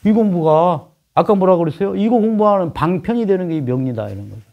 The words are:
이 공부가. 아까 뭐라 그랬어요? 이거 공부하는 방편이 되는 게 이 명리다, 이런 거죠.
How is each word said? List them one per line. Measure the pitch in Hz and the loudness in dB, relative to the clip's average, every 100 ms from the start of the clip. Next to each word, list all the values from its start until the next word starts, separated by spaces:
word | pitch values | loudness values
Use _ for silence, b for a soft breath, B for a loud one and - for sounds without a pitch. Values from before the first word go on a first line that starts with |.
이 | 202 | 2
공부가. | 220 214 175 160 156 175 156 - _ _ | 2 2 0 2 4 2 0 -6 _ _
아까 | - 170 202 | -2 2 2
뭐라 | 185 180 | 4 2
그랬어요? | 170 147 196 | 0 -2 -4
이거 | 196 214 240 | -2 0 2
공부하는 | 214 220 214 202 175 | 2 2 2 2 -2
방편이 | - 156 180 - 240 220 | -2 -2 -2 -2 -4 0
되는 | 190 180 | -2 -2
게 | 160 | -4
이 | |
명리다, | 127 127 131 113 104 | -2 -2 -4 -6 -8
이런 | 98 101 | -10 -14
거죠. | 104 - | -18 -20